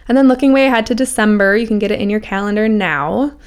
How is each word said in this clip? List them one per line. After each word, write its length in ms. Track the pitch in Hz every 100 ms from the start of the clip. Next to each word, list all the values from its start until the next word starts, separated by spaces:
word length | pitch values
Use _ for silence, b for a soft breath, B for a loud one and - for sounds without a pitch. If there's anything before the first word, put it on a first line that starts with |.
| -
And 120 | 254
then 100 | 262
looking 240 | 254 277
way 140 | 269 269
ahead 180 | 233 220
to 80 |
December, 600 | 233 262 - 214 208 196 208
you 100 | 226
can 120 | 214
get 120 | 202
it 80 | 208
in 120 | 202
your 100 | 214
calendar 480 | - 196 202 208 220
now. 680 | 214 180 143 147 202 285 -